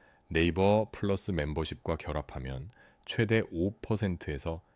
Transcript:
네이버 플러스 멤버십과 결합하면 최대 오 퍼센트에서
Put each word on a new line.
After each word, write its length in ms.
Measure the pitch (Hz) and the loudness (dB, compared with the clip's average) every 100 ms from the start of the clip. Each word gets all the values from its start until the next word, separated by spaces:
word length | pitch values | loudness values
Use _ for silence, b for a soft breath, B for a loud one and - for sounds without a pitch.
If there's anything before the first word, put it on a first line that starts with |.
| b b - | b b -2
네이버 640 | 80 85 85 98 107 107 | 2 4 6 6 6 2
플러스 400 | - 101 98 - | -2 0 0 0
멤버십과 640 | 87 73 76 78 76 - 82 | -2 0 -2 -4 -4 -4 -4
결합하면 760 | - 76 71 69 65 65 78 b b b - | -4 -6 -6 -8 -8 -8 -10 b b b -6
최대 380 | - 110 113 - | -2 2 2 0
오 200 | 85 92 104 | -2 -2 -2
퍼센트에서 800 | - 107 101 87 - 73 85 82 b | -4 -2 0 -2 -4 -6 -4 -6 b